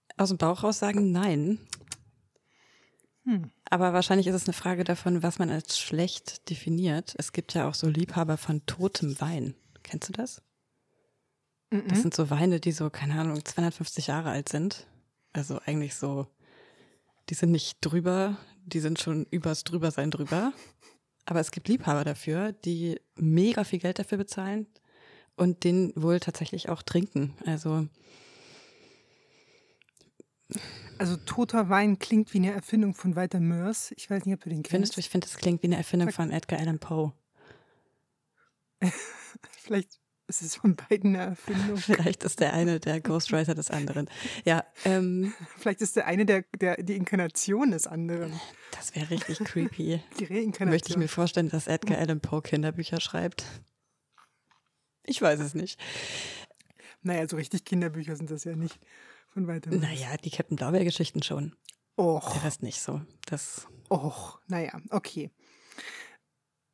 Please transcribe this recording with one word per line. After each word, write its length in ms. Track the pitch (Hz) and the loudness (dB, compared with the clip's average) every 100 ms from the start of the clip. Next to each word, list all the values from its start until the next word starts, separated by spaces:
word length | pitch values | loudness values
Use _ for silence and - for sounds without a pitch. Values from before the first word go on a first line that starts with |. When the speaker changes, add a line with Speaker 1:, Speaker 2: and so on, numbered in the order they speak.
| - - | -10 0
Speaker 1:
aus 140 | 196 | 2
dem 80 | 185 | 2
Bauch 240 | 160 180 | 2 2
raus 160 | 175 214 | 0 2
sagen, 340 | 208 208 202 | 2 4 4
nein. 460 | 175 202 151 151 214 - - - - _ _ _ _ _ _ _ _ _ _ _ _ 254 | 4 4 2 2 0 -4 -16 -14 -18 _ _ _ _ _ _ _ _ _ _ _ _ 0
Speaker 2:
Hm. 260 | 208 156 _ - | 0 0 _ -2
Speaker 1:
Aber 220 | 180 180 | 2 4
wahrscheinlich 320 | 175 185 190 180 | 4 4 4 4
ist 80 | 185 | 2
es 100 | - | 0
eine 60 | |
Frage 300 | 170 180 180 | -2 0 0
davon, 380 | 180 175 - 175 | 0 0 2 2
was 160 | 170 - | 2 0
man 120 | 170 | 0
als 260 | 156 - - | 0 -2 -4
schlecht 720 | - 156 180 - - - - | -2 0 0 -2 -10 -12 -8
definiert. 640 | 160 - 165 185 151 - - | -6 -2 0 2 0 -2 -8
Es 140 | - | -6
gibt 200 | - 170 | -4 -4
ja 140 | 170 139 | -2 -2
auch 60 | 147 | 0
so 120 | 160 | 2
Liebhaber 500 | 151 180 - 160 156 | 2 0 0 0 0
von 280 | - 151 - | 0 -2 -2
totem 540 | - 185 - 151 139 | -2 0 0 -2 -2
Wein. 320 | 151 165 127 135 _ - | -2 -2 -4 -8 _ -20
Kennst 260 | - 160 - | -10 -8 -8
du 40 | |
das? 280 | 196 254 - _ _ _ _ _ _ _ _ _ _ _ _ - | -6 -8 -8 _ _ _ _ _ _ _ _ _ _ _ _ -2
Speaker 2:
Mhm. 180 | 202 202 | -2 2
Speaker 1:
Das 140 | 185 | 2
sind 140 | 190 165 | 2 2
so 160 | 151 | 0
Weine, 280 | 147 180 175 | 4 4 2
die 120 | 170 | 0
so, 180 | 156 156 | -2 -2
keine 300 | - 143 151 | -2 -2 0
Ahnung, 240 | 160 151 - | 0 -2 -4
zweihundertfünfzig 600 | - 170 - 160 - 147 | -2 -2 -2 -8 -6 -4
Jahre 240 | 143 160 | -2 -2
alt 180 | 135 143 | -4 -4
sind. 380 | 147 175 - - _ _ _ _ | -2 -2 -4 -14 _ _ _ _
Also 260 | - 143 143 - | -8 -6 -6 -4
eigentlich 280 | 151 147 - | -4 -4 -4
so, 300 | 143 139 135 _ _ - - _ _ _ _ _ - | -4 -4 -6 _ _ -20 -20 _ _ _ _ _ -8
die 60 | 160 | 0
sind 160 | 170 | 4
nicht 260 | 165 - - | 4 2 -2
drüber, 560 | - 165 175 185 190 202 - - 185 | 0 2 2 2 2 -2 -8 -20 -6
die 140 | 165 | -2
sind 200 | 156 160 | 0 0
schon 280 | - 156 147 | 0 -2 0
übers 340 | 170 160 156 - | -2 0 -2 -2
Drübersein 440 | 170 160 147 143 | 0 0 0 -2
drüber. 420 | - 139 160 233 - - _ - _ _ _ - | -2 -2 0 0 -4 -12 _ -20 _ _ _ -4
Aber 140 | 165 | 0
es 100 | - | 0
gibt 160 | - - | -4 0
Liebhaber 360 | 247 - 147 143 | 0 2 0 0
dafür, 480 | 143 - 160 208 | -4 -2 -2 -2
die 460 | 208 - 170 170 156 _ | -4 -4 -2 -2 -4 _
mega 500 | - 160 160 202 233 202 | 0 4 6 6 4 0
viel 120 | 180 | 0
Geld 200 | 180 185 | -2 -2
dafür 180 | 202 202 | -2 -4
bezahlen 480 | 196 - 190 208 214 _ _ _ - - _ - | -4 -6 -4 -4 -6 _ _ _ -20 -20 _ 2
und 280 | 180 175 180 | 2 4 4
den 280 | 180 180 - | 4 4 2
wohl 240 | 160 175 | 2 2
tatsächlich 500 | - - 160 180 - | 0 -6 -6 -6 -6
auch 120 | 165 | -6
trinken. 540 | - 175 196 - 139 139 - | 0 0 2 0 -2 -4 -4
Also 420 | 156 160 156 151 _ _ - - - - - - _ - _ _ _ _ _ _ _ _ _ _ _ _ _ - _ - 127 - - - - | -2 0 0 -2 _ _ -20 -20 -20 -20 -20 -20 _ -20 _ _ _ _ _ _ _ _ _ _ _ _ _ -20 _ -8 -8 -8 -16 -14 -2
Speaker 2:
Also 180 | 185 175 | 0 0
toter 520 | - - 240 233 196 | -4 0 2 2 4
Wein 300 | 196 208 196 | 6 6 4
klingt 340 | - 220 214 | 4 4 4
wie 60 | 202 | 4
eine 120 | 185 | 2
Erfindung 420 | 202 - 214 208 | 2 0 4 4
von 220 | 185 185 170 | 2 0 0
Walter 240 | 180 185 | 0 2
Mörs. 540 | 165 170 180 220 - - | 2 2 0 -2 -6 -10
Ich 140 | - | -4
weiß 160 | 196 180 | -2 0
nicht, 80 | |
ob 80 | 196 | -2
du 80 | - | -2
den 160 | 156 151 | -6 0
Speaker 1:
Findest 60 | |
Speaker 2:
kennst. 260 | 185 208 - | 0 0 -2
Speaker 1:
du, 20 | |
ich 100 | 170 | -2
finde, 180 | 185 - | -2 -2
das 100 | - | -2
klingt 240 | 180 175 | 0 2
wie 40 | 175 | 2
eine 100 | 175 | 2
Erfindung 320 | 165 175 175 | 2 2 2
Speaker 2:
Sag 60 | - | 0
Speaker 1:
von 160 | 165 | -2
Edgar 280 | 160 - 156 | -2 -2 -2
Allan 200 | 160 156 | 0 -2
Poe. 340 | - 160 156 - _ _ - - _ _ _ _ _ _ _ _ _ _ _ - | -2 -2 -2 -2 _ _ -20 -20 _ _ _ _ _ _ _ _ _ _ _ -2
Speaker 2:
<laughs> 100 | 185 - - - - - - - | -2 -2 -10 -14 -18 -20 -20 -16
Vielleicht 380 | - 208 180 - _ _ - | -2 0 -2 -8 _ _ -8
ist 140 | - | -6
es 140 | 160 - | -6 2
von 200 | 214 170 | 4 4
beiden 400 | - 214 202 190 | 2 2 4 2
eine 100 | 185 | 0
Erfindung. 520 | 180 - 196 202 202 | -6 -4 -2 0 0
Speaker 1:
<laughs> 0 | |
Vielleicht 460 | 180 208 170 180 | 4 4 4 0
ist 160 | - - | -2 2
der 140 | 151 | 2
eine 260 | - 170 165 | 4 2 2
der 200 | 156 160 | 0 -2
Ghostwriter 560 | 160 165 165 160 156 156 | 0 0 2 0 2 0
des 160 | 151 | -2
anderen. 380 | 156 143 - 147 - - - | -4 -2 -2 -4 -6 -10 -4
Ja, 220 | - 165 - - | 2 2 0 -2
ähm, 500 | 190 190 185 180 190 - 170 - | 2 2 2 0 -2 -4 -14 -4
Speaker 2:
Vielleicht 240 | - 196 | -2 0
ist 140 | 220 - | 0 0
der 100 | - | 2
eine 180 | 180 208 | 4 6
der, 180 | 196 185 202 | 4 2 0
der, 180 | 185 175 | 0 0
die 120 | 180 202 | -2 -2
Inkarnation 760 | 180 196 170 - - 202 277 | 0 2 2 -2 0 2 4
des 160 | 170 - | 2 0
anderen. 460 | 165 165 170 165 160 - - - | -2 -4 -4 -4 -8 -12 -16 -16
Speaker 1:
Das 220 | - - - | -12 -8 -6
wäre 140 | 151 | -2
richtig 280 | 170 - 160 | -2 -2 -4
creepy. 600 | 214 170 165 - 165 165 - | -2 0 -2 -2 -2 -2 -4
Speaker 2:
<laughs> 100 | - | -8
Die 60 | 190 | -4
Reinkarnation. 440 | 196 220 190 190 | -2 -2 0 4
Speaker 1:
Möchte 200 | 160 - | 2 2
ich 80 | 170 | 0
mir 100 | 156 | 0
vorstellen, 420 | - 170 - 160 | 2 0 2 0
dass 180 | 160 - | 0 0
Edgar 300 | 156 208 - | -2 2 0
Allan 200 | 160 156 | 2 0
Poe 200 | - 151 | -2 -4
Kinderbücher 580 | - 147 151 165 165 165 | 0 0 0 -2 -4 -4
schreibt? 440 | - 165 170 - - - - _ _ _ _ _ _ _ _ _ _ _ _ _ | -4 -2 -4 -4 -12 -12 -20 _ _ _ _ _ _ _ _ _ _ _ _ _
Ich 180 | - 269 | -6 2
weiß 180 | 190 151 | 4 4
es 140 | 147 156 | 0 -4
nicht. 240 | 180 - - - - - - - - _ _ _ - - | -6 -8 -10 -10 -8 -8 -10 -12 -16 _ _ _ -20 -10
Speaker 2:
Naja, 260 | 180 175 160 | -4 -2 -2
so 100 | 156 | -4
richtig 260 | 156 180 - | -4 -4 0
Kinderbücher 500 | 180 170 160 156 151 | 0 0 -4 -8 -6
sind 140 | 156 | -6
das 140 | 156 | -8
ja 120 | 170 160 | -6 -4
nicht 220 | 165 - _ - - - _ | -4 -6 _ -20 -20 -20 _
von 180 | - 175 | -4 -4
Walter 240 | 165 160 | -4 0
Mörs. 100 | 180 | 0
Speaker 1:
Naja, 340 | 156 131 127 147 | 0 -4 -6 -6
die 120 | - | -8
Captain 280 | - 170 143 | -6 -4 -2
Blaubeer-Geschichten 640 | 127 180 175 - 156 - | 2 2 4 2 0 -2
schon. 320 | 147 147 147 - - - _ - | -4 -4 -6 -10 -20 -20 _ 0
Speaker 2:
Och. 360 | 180 156 - | 2 2 0
Speaker 1:
Der 100 | 156 | -2
Rest 180 | 151 - | -2 -4
nicht 200 | 110 - | -6 -6
so. 200 | - 143 156 _ - | -6 -6 -8 _ -10
Das 420 | 151 - - - - - | -8 -8 -12 -16 -14 -2
Speaker 2:
Och, 500 | 180 147 - - - - | -2 -2 -8 -14 -16 -8
naja, 320 | 180 165 - - | -6 -4 -8 -4
okay. 400 | 208 - - 151 _ _ _ _ - - - - - _ _ _ _ _ | -4 -4 -10 -10 _ _ _ _ -18 -16 -16 -18 -20 _ _ _ _ _